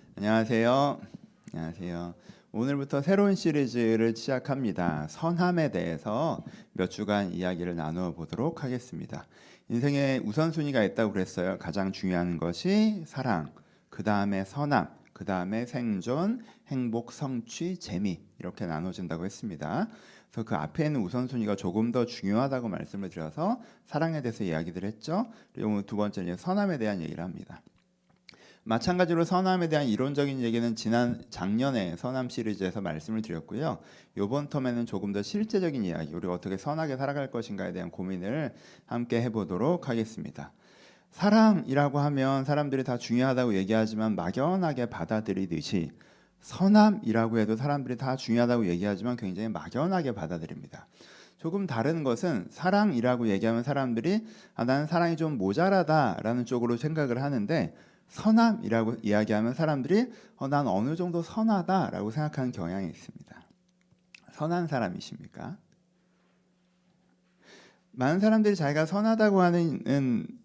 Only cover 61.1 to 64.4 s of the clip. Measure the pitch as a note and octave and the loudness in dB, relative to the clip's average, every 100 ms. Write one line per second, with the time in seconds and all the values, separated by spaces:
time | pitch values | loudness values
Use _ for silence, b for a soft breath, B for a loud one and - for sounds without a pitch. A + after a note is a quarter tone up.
61.1 | E3+ E3+ A3 A3+ G3+ E3+ F#3+ A#2+ F#2 G#2 | -2 -4 0 2 2 2 2 0 -2 -4
62.1 | C3 D3+ C#3 B2+ G#2+ E2+ G2 F2 - - | -2 -4 -2 -4 -4 -4 -4 -6 -10 -16
63.1 | - - - - _ _ _ _ _ _ | -20 -20 -20 -20 _ _ _ _ _ _
64.1 | - - - | -20 -16 -6